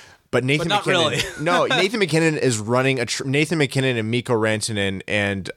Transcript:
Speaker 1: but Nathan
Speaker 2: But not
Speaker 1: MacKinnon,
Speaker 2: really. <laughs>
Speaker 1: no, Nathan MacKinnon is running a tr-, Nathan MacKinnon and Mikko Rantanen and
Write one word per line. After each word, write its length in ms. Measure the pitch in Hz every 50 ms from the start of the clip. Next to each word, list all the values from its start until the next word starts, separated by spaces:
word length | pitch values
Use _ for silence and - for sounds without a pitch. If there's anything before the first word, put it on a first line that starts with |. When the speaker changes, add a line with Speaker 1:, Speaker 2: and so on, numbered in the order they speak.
| - - - _ _ -
Speaker 1:
but 120 | - 123 123
Nathan 240 | 127 143 151 170 170
Speaker 2:
But 180 | 202 208 -
not 0 | 165
Speaker 1:
MacKinnon, 220 | 185 175 165 147
Speaker 2:
really. 120 | - 139 - -
<laughs> 100 | - - 147
Speaker 1:
no, 220 | 165 175 175 147 120
Nathan 320 | 262 247 196 202 220 226
MacKinnon 380 | 202 160 147 160 165 160 156 147
is 200 | - 131 120 107
running 400 | 107 107 120 127 131 135 135 131
a 60 | 117
tr-, 180 | 110 - - -
Nathan 360 | 135 131 143 156 156 180 160
MacKinnon 380 | 147 131 - 139 131 131 127 117
and 140 | 110 110
Mikko 220 | 117 123 117 - 123
Rantanen 680 | 110 110 110 110 107 - - 113 101 101 98 95 95 - -
and 420 | 95 104 101 101 101 98 87 - -